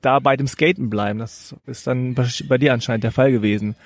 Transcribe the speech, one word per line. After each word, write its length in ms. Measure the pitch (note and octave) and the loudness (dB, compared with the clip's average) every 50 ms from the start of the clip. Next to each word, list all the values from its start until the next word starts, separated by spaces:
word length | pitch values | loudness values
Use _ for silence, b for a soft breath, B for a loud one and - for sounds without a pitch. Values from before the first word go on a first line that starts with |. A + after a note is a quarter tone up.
da 200 | - C3+ C3 C#3 | 0 2 2 4
bei 160 | C3+ C#3 C3+ | 4 2 2
dem 100 | C3+ C#3 | 2 0
Skaten 420 | C3 - - D3+ D#3+ F#3+ - C3 A2+ | -4 0 2 2 2 2 2 -2 -4
bleiben. 300 | G#2+ G#2 G#2 G2+ G#2 A2 | -2 -2 -2 -2 -2 -4
Das 360 | A2+ A2+ - - - - - - _ | -8 -10 -12 -16 -20 -20 -20 -18 _
ist 200 | - B2+ - - | -16 -16 -8 -6
dann 280 | C3+ B2+ B2+ B2+ B2+ B2 | -4 -4 -2 -2 -2 -2
bei, 120 | C3 B2+ B2 A#2+ - D3 C#3+ | 0 0 0 -2 -4 -2 0
bei 80 | C3+ | 0
dir 160 | B2+ C#3 C#3+ B2+ | 2 4 2 2
anscheinend 320 | A#2 - - A#2 A2+ G#2 | 2 0 -2 -4 -2 -2
der 80 | A2+ - | -2 0
Fall 180 | - C3 C#3 | 2 2 4
gewesen. 440 | C3 A#2 G#2 G#2+ G#2 G#2 G#2 G#2 G#2 B B | 4 2 2 0 0 0 -2 -4 -6 B B